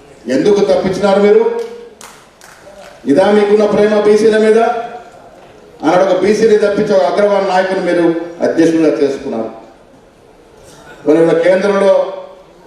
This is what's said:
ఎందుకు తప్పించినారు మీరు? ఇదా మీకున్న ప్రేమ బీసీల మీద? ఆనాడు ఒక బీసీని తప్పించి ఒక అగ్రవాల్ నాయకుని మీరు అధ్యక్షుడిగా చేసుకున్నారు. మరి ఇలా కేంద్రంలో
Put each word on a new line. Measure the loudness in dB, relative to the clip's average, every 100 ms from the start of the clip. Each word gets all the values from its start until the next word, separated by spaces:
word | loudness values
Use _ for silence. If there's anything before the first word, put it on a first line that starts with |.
| -20 -16 -6
ఎందుకు | -2 0 0
తప్పించినారు | 0 -2 -2 -2 0 2
మీరు? | 4 2 2 -4 -8 -14 -20 -20 -20 -20 -20 _ -20 -20 -20 -20 -20 -8 -2
ఇదా | 0 2
మీకున్న | 2 2 2 2
ప్రేమ | 0 0 2
బీసీల | 2 2 2 2
మీద? | 2 2 2 -2 -8 -14 -20 -20 -20 -20 -20 -20 -20 -8
ఆనాడు | -2 0 0
ఒక | 0
బీసీని | 0 2 2 2
తప్పించి | 2 -2 0 0
ఒక |
అగ్రవాల్ | 0 0 0 0 0
నాయకుని | -2 -2 -4
మీరు | -2 0 0 -2 -8 -6
అధ్యక్షుడిగా | -4 0 0 2 0
చేసుకున్నారు. | 0 -2 -2 -6 -8 -10 -14 -20 -20 _ -20 _ _ _ -20 -20 -20 -20 -20 -20 -6 0
మరి | 2
ఇలా | 2
కేంద్రంలో | 2 2 0 0 0 2 2 -2 -8 -16 -20 -20 -14